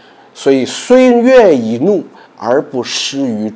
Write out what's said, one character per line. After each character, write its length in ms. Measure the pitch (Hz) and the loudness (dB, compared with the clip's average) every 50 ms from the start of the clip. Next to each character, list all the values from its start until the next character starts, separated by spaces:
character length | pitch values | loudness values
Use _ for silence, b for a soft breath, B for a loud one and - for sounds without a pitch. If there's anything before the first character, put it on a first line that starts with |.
| b b b b b b b | b b b b b b b
所 180 | - - 139 139 | -6 -2 0 0
以 120 | 135 123 | 0 0
虽 480 | - - - - - 247 254 254 254 240 240 | -4 -8 -8 -2 2 2 4 4 4 4 2
愿 400 | 233 254 262 254 226 190 156 127 | 2 4 4 6 6 4 4 2
以 160 | 113 110 117 117 | 0 -4 -4 -2
怒 240 | 139 190 208 170 131 - B B B B B | -2 -2 -2 -2 -4 -8 B B B B B
而 260 | - - 113 123 143 - | -10 -4 -2 -2 -2 -2
不 200 | - 131 127 117 | -4 -6 -8 -8
失 380 | - - - - - 135 139 | -6 -8 -8 -8 -8 -6 -6
于 300 | 139 127 113 104 107 110 107 | -6 -4 -4 -4 -6 -8 -8